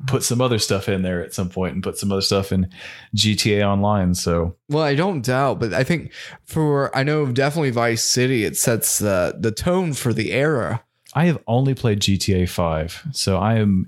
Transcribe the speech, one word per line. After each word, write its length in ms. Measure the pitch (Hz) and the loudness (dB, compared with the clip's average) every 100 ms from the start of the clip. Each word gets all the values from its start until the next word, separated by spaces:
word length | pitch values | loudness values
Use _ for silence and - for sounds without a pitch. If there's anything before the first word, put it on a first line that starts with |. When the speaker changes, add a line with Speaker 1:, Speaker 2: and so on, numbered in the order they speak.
| 135 | -4
Speaker 1:
put 160 | 131 | -2
some 160 | - 120 | 0 0
other 180 | 127 110 | 2 2
stuff 300 | - 98 104 | 0 -2 0
in 140 | 95 | -2
there 200 | 92 87 | 0 -2
at 100 | - | -4
some 160 | - 90 | -4 -4
point 240 | 95 92 | -2 -4
and 100 | 90 | -4
put 120 | 95 - | -6 -4
some 140 | 101 | -2
other 100 | 98 | 0
stuff 280 | - 98 95 | 2 0 2
in 160 | 95 92 - - - - | 0 0 -4 -18 -18 -6
G 220 | 104 107 104 | 0 2 2
T 180 | 110 101 | 2 2
A 100 | 101 | 2
Online. 460 | 98 101 104 92 | 2 2 2 2
So 420 | 90 92 85 85 - - | 0 0 0 0 -6 -4
Speaker 2:
Well, 140 | 147 | -2
I 120 | 151 139 | 0 0
don't 280 | 190 165 | 0 -2
doubt, 360 | 117 127 139 104 | -2 0 0 0
but 120 | 113 | -2
I 120 | 87 | 0
think 280 | 127 170 - - - - - | 0 -2 -4 -14 -18 -20 -8
for, 480 | 160 151 143 139 135 | -2 0 2 0 0
I 80 | |
know 260 | 139 151 143 | 0 0 0
definitely 400 | 120 139 156 143 | 0 0 0 0
Vice 320 | 117 117 113 | 2 0 0
City, 420 | - 127 127 127 | 0 2 2 2
it 120 | 92 - | 0 0
sets 420 | - 113 - - | 0 0 0 0
the, 380 | 104 92 85 - | 0 2 0 -2
the 140 | 110 | -4
tone 400 | 104 180 185 175 | -2 0 0 0
for 200 | 135 123 | -2 -2
the 200 | 110 101 | -2 -2
era. 500 | 107 151 139 87 117 - _ - | 0 0 0 -2 -4 -8 _ -6
Speaker 1:
I 120 | 135 175 | 0 2
have 120 | 147 - | 2 0
only 280 | 117 135 | 2 2
played 260 | 131 120 101 | 0 0 0
G 160 | - 98 | 2 2
T 240 | - 92 | 2 2
A 40 | 90 | 2
five, 580 | - 85 80 80 - 156 | 0 0 0 -4 -8 -10
so 240 | - - 92 | -4 -2 0
I 160 | 104 113 | 2 2
am 280 | 104 95 | 4 2